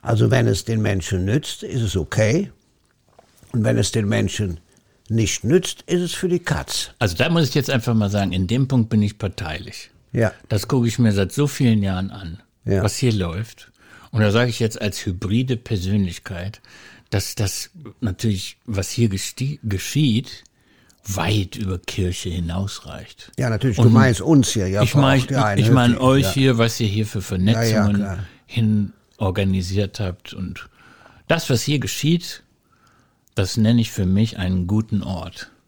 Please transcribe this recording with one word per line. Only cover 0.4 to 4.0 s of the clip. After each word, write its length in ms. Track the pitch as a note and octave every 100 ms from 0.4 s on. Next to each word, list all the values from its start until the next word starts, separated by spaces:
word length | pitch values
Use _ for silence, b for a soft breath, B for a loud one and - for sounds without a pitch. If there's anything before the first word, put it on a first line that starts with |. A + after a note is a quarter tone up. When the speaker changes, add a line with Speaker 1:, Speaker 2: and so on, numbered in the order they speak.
| A#2
Speaker 1:
es 180 | G#2+ -
den 160 | A2+
Menschen 420 | G#2+ G2+ F2 F#2
nützt, 400 | F#2 B2+ D#3 -
ist 180 | - C3+
es 140 | A2+ F#2
okay. 560 | D#2 - G#2+ D3 G3+ - _ _ _ _ _ _ _ _ _
Und 100 | A#2+
wenn 140 | A2 A#2
es 160 | G#2
den 160 | A#2